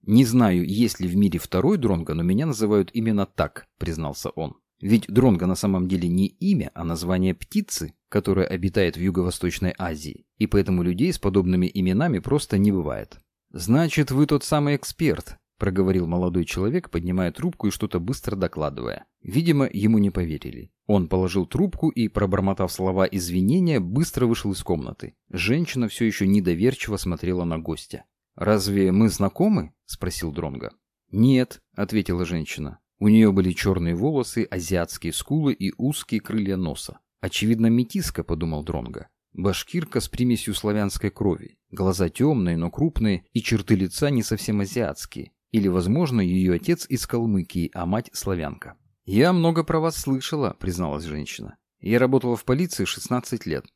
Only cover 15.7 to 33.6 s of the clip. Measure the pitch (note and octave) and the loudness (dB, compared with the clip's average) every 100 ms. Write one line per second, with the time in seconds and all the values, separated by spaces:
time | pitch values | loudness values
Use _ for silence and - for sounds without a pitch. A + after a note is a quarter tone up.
15.7 | F#2 F#2 F#2+ E2+ F2 F2+ F2 E2+ - G2 | 2 2 2 0 0 0 0 -2 -2 -2
16.7 | F3 - E2+ F2 F2+ F2+ - F3+ - G#2 | -2 -4 -6 -2 -2 -2 -2 -6 -2 -4
17.7 | - G#2+ F2+ F2 - - G2 F2+ - D2+ | -2 -4 -4 -4 -6 -6 -2 -4 -2 -6
18.7 | C2+ A#1+ - - _ - B2 E3+ D3 C3 | -4 -8 -8 -14 _ -2 0 2 2 2
19.7 | - G#2+ A2 G2+ F#2+ E2+ D2+ - B1 - | 2 4 4 4 0 -4 -4 -8 -14 -18
20.7 | _ - G2+ E2+ F#2 F#2 F#2+ F2 - F#3+ | _ 0 2 2 0 2 0 -2 0 -2
21.7 | - D#3 - A2 - G2 G2 G2 G2 F#2 | 0 -2 0 -2 0 0 2 0 0 -4
22.7 | - F#2+ F#2 F#2+ G2 F2 F2+ F#2+ F3 F3 | 0 0 2 2 0 -2 0 2 2 2
23.7 | C3+ F2 A#2 E3 - A#2+ A2+ G#2 F#2 - | 0 0 -2 -2 0 0 0 -2 -6 -2
24.7 | E2+ B1 - - _ _ F2+ F2 C#3+ E3+ | -4 -4 -12 -16 _ _ -4 0 0 0
25.7 | B2+ A2+ - A2+ - F#2+ G#2 F2+ E2+ A#2 | -2 -4 0 -2 2 2 4 2 2 0
26.7 | B2+ - G2+ - E2 F2 F#2 E2+ D#2+ E2 | 0 -6 -4 -4 -4 -2 -2 -2 -4 -6
27.7 | D#2 - - - _ _ - G#2 G#2+ F#2+ | -8 -10 -18 -18 _ _ -6 0 2 2
28.7 | G2 F#2+ F#2 A2 - G2 - G3 F#3+ D#2 | 2 4 6 4 2 -2 2 2 2 -2
29.7 | _ _ - F2 - E2+ D2+ D#2+ C2 A1 | _ _ -8 -6 -6 -6 -6 -6 -8 -12
30.7 | _ _ _ _ G2+ B2 C3 B2 - _ | _ _ _ _ 2 4 4 0 -6 _
31.7 | - G2+ A2 F#2+ F2 E2+ E2+ D#2 - D2 | -8 -2 -2 0 -2 -2 -4 -6 -8 -10
32.7 | - _ _ G#2 A2 A2 G2 F#2 E2+ | -12 _ _ 6 8 8 6 2 0